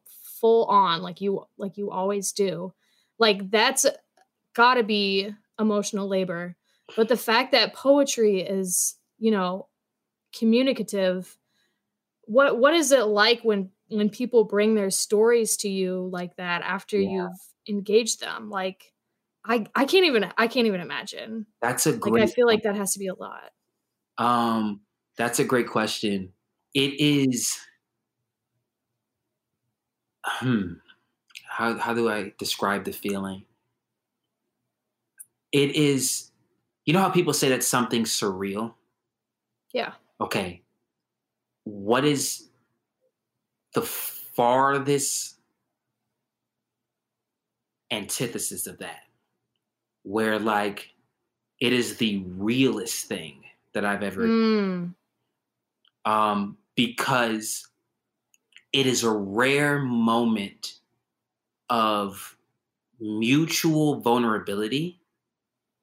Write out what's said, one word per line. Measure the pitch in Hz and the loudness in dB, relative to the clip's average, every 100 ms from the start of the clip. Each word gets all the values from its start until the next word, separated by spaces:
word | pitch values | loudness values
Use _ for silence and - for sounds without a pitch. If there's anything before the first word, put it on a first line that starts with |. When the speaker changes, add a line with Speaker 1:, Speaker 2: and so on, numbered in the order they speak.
| _ | _
Speaker 1:
full | - - - 226 226 - | -20 -20 0 4 4 4
on, | 202 185 165 | 4 4 0
like | 180 165 | -4 -6
you, | 196 196 - - | -4 -4 -8 -10
like | 202 208 | -10 -8
you | 202 | -8
always | 185 190 202 190 | -4 -4 -2 -4
do, | - 196 165 180 - _ _ _ - | -2 -2 -4 -8 -14 _ _ _ 0
like, | 220 196 190 | 2 2 0
that's | 214 240 - 587 - _ _ _ _ _ | 2 2 2 0 0 _ _ _ _ _
gotta | - 240 247 | 2 4 4
be | 214 208 196 196 202 208 _ - | 2 0 0 0 -2 -8 _ -2
emotional | 214 208 202 202 196 | 0 0 -2 -4 -2
labor. | 190 185 170 175 - _ _ - - | -2 -2 -6 -10 -14 _ _ -6 0
But | 233 | 0
the | 233 | 0
fact | - 330 - | 2 2 4
that | 233 208 | 2 2
poetry | - 269 285 277 - 214 190 | 2 4 4 4 2 2 2
is, | - 196 185 - - - _ - | -2 -4 -2 -2 -2 -6 _ -4
you | 220 | 0
know, | 202 180 190 - _ _ _ _ _ _ | 2 0 -4 -12 _ _ _ _ _ _
communicative, | - 226 226 269 254 196 202 185 185 180 - _ _ _ _ _ _ _ _ | -2 2 4 4 0 -2 -2 0 -2 -6 -18 _ _ _ _ _ _ _ _
what, | - 226 277 247 | 0 4 4 6
what | 277 | 4
is | 339 262 | 4 6
it | 269 214 | 4 4
like | 208 214 233 | 4 4 4
when, | 226 202 190 _ - | 2 0 -2 _ -8
when | 214 208 | -2 -2
people | - 240 233 214 | -2 0 2 4
bring | 202 214 214 | 2 2 2
their | 196 | 0
stories | - - 208 226 240 220 - | -2 0 2 4 4 2 -2
to | 208 | -4
you | 190 185 185 185 | -2 -2 -4 -6
like | 180 180 - | -8 -8 -8
that | 180 170 | -4 -4
after | 180 196 - 208 | -4 -6 -2 -2
Speaker 2:
Yeah. | 196 | 0
Speaker 1:
you've | 190 185 185 - _ - | -2 -6 -10 -20 _ -8
engaged | 202 196 220 226 - | -6 2 2 2 -4
them? | - - 214 | -8 -10 -10
Like, | 202 190 190 _ _ _ _ _ _ | -8 -8 -10 _ _ _ _ _ _
I, | 214 233 202 - | -4 -2 -2 -2
I | |
can't | 277 381 349 | 2 4 4
even, | 226 180 - | 2 0 0
I | 226 | 0
can't | 254 226 | 2 0
even | 185 | 0
imagine. | 156 139 202 - 120 226 208 _ | -6 -8 -10 -12 -10 -10 -12 _
Speaker 2:
That's | 120 131 160 | -4 0 0
a | |
Speaker 1:
Like, | 208 | 0
I | 208 | 2
Speaker 2:
great | 226 214 | 4 4
Speaker 1:
feel | - 240 | 4 2
like | 220 | 2
Speaker 2:
point. | |
Speaker 1:
that | 220 208 | 0 -4
has | 196 | -4
to | 196 | -6
be | 190 | -6
a | |
lot. | 180 98 - - - _ _ _ _ _ - | -10 -12 -16 -20 -20 _ _ _ _ _ -2
Speaker 2:
Um, | 120 120 117 113 107 101 _ _ _ - | 0 2 2 0 -2 -6 _ _ _ -4
that's | 120 - | -2 0
a | |
great | 120 123 113 | 2 0 0
question. | 117 107 - 107 98 92 _ _ _ _ 139 | -2 -2 -2 -2 -4 -6 _ _ _ _ 0
It | 139 139 | 0 2
is, | 147 143 135 120 - - - _ _ _ _ _ _ _ _ _ _ _ _ _ _ _ _ _ _ _ _ _ _ _ _ _ | 2 4 2 0 -2 -6 -12 _ _ _ _ _ _ _ _ _ _ _ _ _ _ _ _ _ _ _ _ _ _ _ _ _
hmm, | - - 127 113 90 82 _ _ _ _ _ - - | -8 -4 -2 0 -2 -10 _ _ _ _ _ -20 -12
how, | - 117 107 | -6 -4 -2
how | - | -2
do | 117 113 | 0 0
I | 107 101 - | -2 -6 -8
describe | 98 - 101 101 98 | -8 -2 -2 -2 -4
the | |
feeling? | 95 104 98 98 95 - _ _ _ _ _ _ _ _ _ _ _ _ _ _ _ _ - - _ _ | -8 -6 -6 -6 -10 -16 _ _ _ _ _ _ _ _ _ _ _ _ _ _ _ _ -20 -20 _ _
It | 143 143 156 | 0 2 2
is, | 147 135 131 - - _ _ _ _ _ - | 2 2 -2 -6 -10 _ _ _ _ _ 0
you | |
know | 175 | 2
how | 185 | 2
people | 175 151 | 2 2
say | 139 139 | 2 2
that | 127 | 2
something's | - 127 117 120 110 | 0 0 0 -2 -2
surreal? | - 104 92 98 98 117 - _ _ _ _ _ _ _ _ _ | -2 -2 -4 -6 -6 -8 -12 _ _ _ _ _ _ _ _ _
Speaker 1:
Yeah. | 247 - - _ - | -8 -6 -10 _ -10
Speaker 2:
Okay. | - 107 92 87 _ _ _ _ _ _ _ _ _ _ | -6 -4 -6 -10 _ _ _ _ _ _ _ _ _ _
What | 110 104 101 123 147 | -16 -8 0 2 2
is | 135 - - - _ _ _ _ _ _ _ _ _ _ _ _ | 0 -4 -8 -14 _ _ _ _ _ _ _ _ _ _ _ _
the | - | -6
farthest | - - - - - - 120 131 139 139 135 143 - - - - _ _ _ _ _ _ _ _ _ _ _ _ _ _ _ _ _ _ _ _ _ _ _ _ - | -4 -6 -10 -14 -8 0 4 4 4 2 0 0 0 -4 -8 -14 _ _ _ _ _ _ _ _ _ _ _ _ _ _ _ _ _ _ _ _ _ _ _ _ -8
antithesis | 107 101 - 123 104 - 101 - | -8 -6 -6 -6 -6 -8 -8 -12
of | 85 | -12
that? | 90 - _ _ _ _ _ _ _ _ _ _ | -16 -16 _ _ _ _ _ _ _ _ _ _
Where, | 98 107 110 107 | -6 -2 0 0
like, | 110 104 104 101 - _ _ _ _ _ _ - | 0 0 0 -6 -14 _ _ _ _ _ _ -4
it | 120 | 0
is | 123 107 107 | 2 0 -2
the | 113 98 90 | -2 -2 -6
realest | 92 104 131 131 107 92 - - | -6 -2 2 2 0 -6 -8 -8
thing | 95 80 67 - _ _ | -10 -10 -18 -20 _ _
that | 104 104 | -4 -2
I've | 101 | -2
ever | 101 - 226 | -4 -2 0
Speaker 1:
Mm. | 226 220 214 190 180 175 - _ _ _ _ _ _ _ _ _ _ 110 | 2 2 0 -2 -4 -8 -12 _ _ _ _ _ _ _ _ _ _ -2
Speaker 2:
um, | 107 107 101 101 - _ - | 0 2 0 -4 -8 _ -2
because | 117 - - 127 117 110 107 - - _ _ _ _ _ _ _ _ - _ | -2 -2 -2 0 0 -2 -6 -10 -12 _ _ _ _ _ _ _ _ -20 _
it | 135 131 | 0 2
is | 117 | 2
a | 117 | 0
rare | 110 98 104 131 143 147 143 | 0 -2 0 2 2 2 0
moment | 131 117 113 117 117 110 98 - - - _ _ _ _ _ _ _ _ - | 0 0 2 2 2 0 -4 -10 -16 -16 _ _ _ _ _ _ _ _ -4
of | 117 110 104 101 98 - - _ _ _ _ _ - | 0 2 0 -4 -8 -18 -20 _ _ _ _ _ -2
mutual | 107 107 113 147 160 - 165 156 151 123 | -2 0 2 2 2 0 2 4 2 2
vulnerability. | 120 120 120 104 92 101 110 135 175 - _ _ _ _ _ _ _ _ | 2 2 2 0 -4 -4 -2 -4 -4 -10 _ _ _ _ _ _ _ _